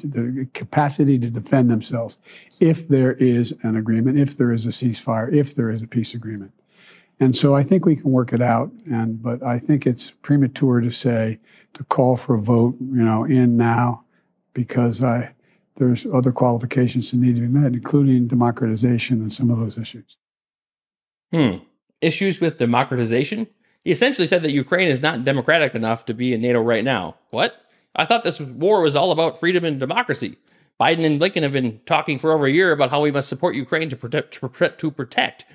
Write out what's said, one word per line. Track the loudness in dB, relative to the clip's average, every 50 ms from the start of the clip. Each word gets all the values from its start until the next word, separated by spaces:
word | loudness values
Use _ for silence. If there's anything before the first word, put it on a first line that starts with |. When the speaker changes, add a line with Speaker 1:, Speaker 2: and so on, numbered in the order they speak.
| -8 -6
Speaker 1:
the | -6 -4 -4 -4 -4 -6 -8 -10 -10
capacity | -12 -14 -4 0 0 0 0 0 0 2 2 2 2
to | 0 -2
defend | -6 -8 -4 0 2 4 4 4
themselves | 2 0 -2 -4 -6 -6 -6 -8 -12 _ _ -20 -20 -20 -20 _ _ 2
if | 2 4 4 2 0
there | 2 4 4 4 4 2
is | 4 4 4 4 2 0 -2 -4 -6 -4
an | -2 -2
agreement, | -2 0 0 0 2 2 2 2 2
if | 2 0 0
there | 0 0 0
is | 0 -2 -2
a | -4
ceasefire, | -4 -4 -2 -4 -4 -4 -4 -4 -4 -2 -2 0 2
if | 0 0 0 -2
there | -4 -2 -2
is | -4 -6
a | -6
peace | -6 -4 -4 -4 -4 -6
agreement. | -10 -10 -10 -12 -12 -14 -16 _ _ _ _ _ _ _ -20 -20 _ _ _ _ 0
And | 2 2 2
so | 4 4 4 4
I | 4 2
think | 2 2 2 4
we | 2 2
can | 2 2 0
work | 0 0 0 0 0
it | 0
out, | 0 2 0 0 -2 -4 -8 -14 -10 -6
and, | -4 -4 -2 -4 -4 -6
but | -6 -6 -6 -6 -4
I | -4 -4 -2
think | 0 0 0 2 2
it's | 0 -2 -2 -6 -14
premature | -16 _ -2 0 2 2 2 0 0 0 0 2 2 2
to | 0 -2
say, | -2 -4 -2 -2 0 0 -2 -2 -4 -8 _ _ _ _ _ _ -20
to | -10 -6
call | -2 0 2 4 2 2
for | 0 0 0 0
a | 0
vote, | 2 2 4 4 4 2 0 -4
you | -6 -2 0 2 2
know, | 2 2 0 0
in | 2 2 4 4 4 4
now, | 4 2 2 2 2 0 0 -2 -4 -8 _ _ _ _ _ _ _ _ _ -8
because | -8 -6 -4 0 0 0 0 0 0
I, | 0 0 0 0 -4 -6 -12 _ _ _ _ _ _ _ _
there's | 0 2 2 2 0 -2 -2 0
other | 2 2 2
qualifications | 2 2 2 0 0 0 -4 -4 -2 0 0 0 0 -4 -4 -2
that | 0
need | 0 2 2 2
to | 0
be | 0
met, | 0 2 2 2 2 0
including | -2 -2 0 2 2 4 4 4 2 2
democratization | 2 2 2 2 0 0 -2 -2 -2 -2 0 0 0 0 0 0 -2 -2 -2
and | -2 -4
some | -4 -2 0 0
of | 0 0
those | -2 -4 -6
issues. | -10 -12 -12 -14 -20 -20 _ _ _ _ _ _ _ _ _ _ _ _ _ _ _ _ _ _ _ _ _ _ _ _ _
Speaker 2:
Hmm. | 0 2 2 2 0 -4 -10 _ _ _ _ _ _ _
Issues | -2 -2 0 0 0 -2 0 0
with | -2 -2 0
democratization? | 0 0 2 2 2 0 0 -2 -2 -2 0 0 -2 -2 -2 -4 -6 -8 -8 _ _ _ _ _ _ -4
He | -2
essentially | 0 2 2 0 2 0 0
said | 0 0 0 0
that | 0
Ukraine | 0 -2 0 0 0 0 2 2
is | 0 0
not | 0 -2 -2 -2 -2
democratic | -2 -2 0 0 2 2 2 2 0 -2
enough | -2 -2 -2 -2 -4 -4
to | -8 -6
be | -4 -2 -2 -2
in | 0
nato | 0 0 2 2
right | 2 2 0 0 0
now. | -2 -2 -2 -4 -8 -12 _ _ _
What? | -4 -2 -2 -2 -4 -8 _ _ _ _ _ _ -4
I | -2 0
thought | 2 0 0 0
this | -2 -4 -6
war | -8 -12 -6 -2 0 2 4 4
was | 4 2 2
all | 2 2 2
about | 2 2 0 0 -2 -2
freedom | -2 -2 0 0 0
and | -2 -2 -4
democracy. | -4 -4 -2 -2 -2 -2 -4 -6 -6 -10 -10 -14 _ _ _ _ _ _ _ 0
Biden | 0 2 2 2 2
and | 0 2 2
Blinken | 0 0 0 0 -2
have | -2 0
been | -2 -2 -4 -4 -8 _
talking | -2 -2 -2 -2 -2 -4 -2
for | 0 0 0
over | 2 2
a | 2
year | 2 2 2 2
about | 2 2 0 0
how | 0 0
we | 0 0
must | 0 -2 -4 -6
support | -4 -4 -2 -2 -2
Ukraine | -4 -4 -4 -4 -4 -4 -6
to | -8
protect, | -10 -10 -6 -6 -6 -6 -8 -10
to | -12
protect, | -12 -10 -4 -2 -2 -2 -2 -4
to | -6 -6
protect | -6 -8 -10 -8 -4 -4 -4 -4 -6 -10 -20 _ _